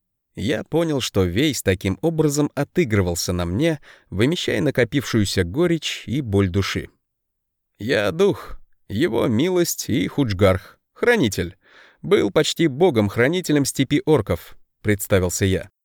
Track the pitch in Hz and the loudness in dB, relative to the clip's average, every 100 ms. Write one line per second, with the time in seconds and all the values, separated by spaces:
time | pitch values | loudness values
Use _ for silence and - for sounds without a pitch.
0 | _ _ _ - 98 107 - 156 165 143 | _ _ _ -8 -4 -4 -2 -2 0 -2
1 | - 104 92 87 156 - - 92 98 95 | -2 0 0 0 -2 -2 -2 -2 -2 -2
2 | 160 160 156 143 147 - 143 - 143 104 | -2 0 0 2 -2 -2 -4 0 0 2
3 | 90 87 - 90 87 95 165 151 - - | 0 0 -2 -2 -2 0 0 -2 -8 -20
4 | - 92 123 180 - - 151 127 120 139 | -10 -2 0 0 -2 -2 0 0 0 -2
5 | - 117 101 - 87 117 175 165 - - | 0 0 0 0 -2 0 0 0 -4 -10
6 | - 131 120 98 98 95 - 95 - _ | -6 -6 0 2 2 0 -2 -4 -8 _
7 | _ _ _ _ _ _ _ - 107 120 | _ _ _ _ _ _ _ -10 -2 0
8 | 101 160 202 143 - - - _ - 107 | 0 2 0 0 -8 -16 -18 _ -8 -2
9 | 175 226 208 107 170 180 170 - - 117 | -2 0 0 2 2 0 0 -4 -4 -2
10 | 180 - 131 92 98 92 - - _ - | -2 -2 -2 2 2 2 -4 -20 _ -4
11 | 220 233 120 - 87 - _ - - _ | 2 4 2 0 -6 -8 _ -20 -20 _
12 | - 202 214 165 151 - 165 127 185 117 | 0 2 4 2 0 0 0 2 2 4
13 | 101 - 127 180 - 147 135 - 135 143 | 0 2 2 2 0 0 0 0 0 0
14 | - 147 - 87 - - - _ 107 101 | 2 2 2 -4 -6 -20 -20 _ -2 -2
15 | - 98 92 - 98 92 - _ | 2 0 2 0 0 0 -4 _